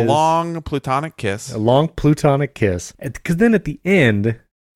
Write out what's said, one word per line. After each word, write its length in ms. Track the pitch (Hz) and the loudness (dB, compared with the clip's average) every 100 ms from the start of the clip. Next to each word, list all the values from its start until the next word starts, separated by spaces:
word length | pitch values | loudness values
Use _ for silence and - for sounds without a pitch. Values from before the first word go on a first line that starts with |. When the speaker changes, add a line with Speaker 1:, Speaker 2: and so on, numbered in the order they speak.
Speaker 1:
is 40 | 113 | 2
Speaker 2:
long 540 | 151 160 165 170 165 | 2 2 0 -2 -8
platonic 540 | - 143 139 131 156 - | -6 -6 -4 -4 -6 -6
kiss. 340 | 107 101 131 | -6 -6 -8
Speaker 1:
a 60 | 113 | -2
long 300 | 110 131 165 | 2 2 2
platonic 680 | - 147 147 151 139 143 | 0 0 2 2 0 -2
kiss. 380 | - 104 87 - - | -2 -2 -2 -8 -14
It, 240 | 131 - | -14 -10
'cause 140 | - 170 | -4 2
then 160 | 233 | 2
at 100 | 214 | 2
the 160 | - - | -2 -6
end, 540 | 175 196 123 104 107 110 _ _ _ | 0 4 4 2 0 -4 _ _ _